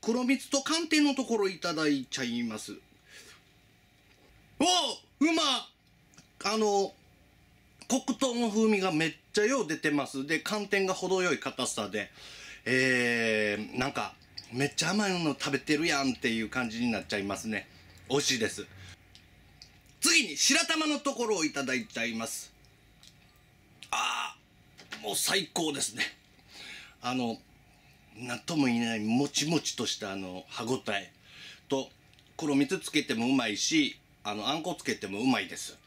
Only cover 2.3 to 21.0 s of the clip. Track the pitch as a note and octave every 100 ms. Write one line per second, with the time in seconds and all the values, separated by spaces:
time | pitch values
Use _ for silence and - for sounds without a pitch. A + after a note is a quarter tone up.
2.3 | A#2+ A#2 G#2+ - F#2+ - _ _ - -
3.3 | - _ _ _ _ _ _ _ _ -
4.3 | - - - E4 F4+ C#4 G#3 _ _ D4+
5.3 | E4 D4+ B3 - _ _ _ _ - -
6.3 | _ G3 A3 G#3+ G3+ G3 - - - _
7.3 | _ _ _ _ _ - B3 - A#3+ C4
8.3 | A#3+ A#3 G#3 A3 G#3 F#3+ D#3 D#3+ - _
9.3 | - G#3 C4+ D#3+ D#3 D#3 D3 C3 C3+ C#3+
10.3 | D#3 - G#3 G3+ G3 F#3+ F#3 F3+ F#3 F3+
11.3 | B2+ C3+ - B2 - G2+ G#2 G2 - -
12.3 | - - - - B2+ C3 B2+ A#2+ A#2 A2+
13.3 | G#2+ G#2 G#2 G#2 B2 C3 C3 G#2 - -
14.3 | - - A#2+ C#3 - D#3+ G3+ G#3 F3+ D#3+
15.3 | C3+ D3+ C#3 - D3+ E3 D3 C3+ A#2 B2
16.3 | A2+ G#2+ C3 A#2+ A2 A#2+ G#2+ E2 G#2+ G2
17.3 | F#2+ A#2 G#2 - - - - - C3+ C#3+
18.3 | B2+ G#2+ - G2 - - - - - -
19.3 | - - - - - - - - E4 G#3+
20.3 | - - D4 E4 D#4+ D#4 D4